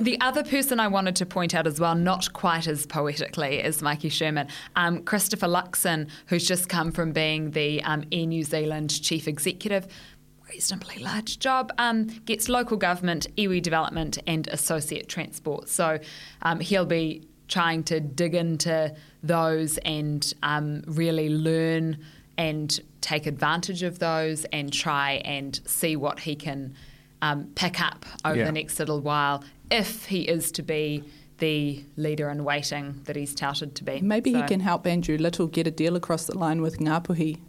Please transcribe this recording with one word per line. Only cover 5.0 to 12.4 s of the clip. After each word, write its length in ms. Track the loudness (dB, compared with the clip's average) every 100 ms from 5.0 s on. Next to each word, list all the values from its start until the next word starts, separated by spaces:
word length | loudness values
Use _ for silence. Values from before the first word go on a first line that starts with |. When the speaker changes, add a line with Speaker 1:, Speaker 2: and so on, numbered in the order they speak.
Speaker 1:
Christopher 440 | 0 0 0 0 2
Luxon, 600 | 0 0 0 2 2 -2 -10 -2
who's 200 | 0 2
just 220 | 0 0
come 240 | 0 0
from 200 | 0 0
being 400 | 2 2 0 0
the, 300 | 0 0 0
um, 200 | 0 -2 -2
Air 140 | -2 0
New 160 | 0
Zealand 580 | 0 0 0 -2 -2 -2
chief 240 | 0 0 -2
executive, 600 | -2 -2 -2 -2 -2 -2 -16 -20 -20 -20 -20 -20
reasonably 480 | -4 -4 -4 -8 -8
large 400 | -4 -4 -4 -2
job, 340 | 0 2 0 0
um, 280 | 2 2 0 -4 -4
gets 220 | -2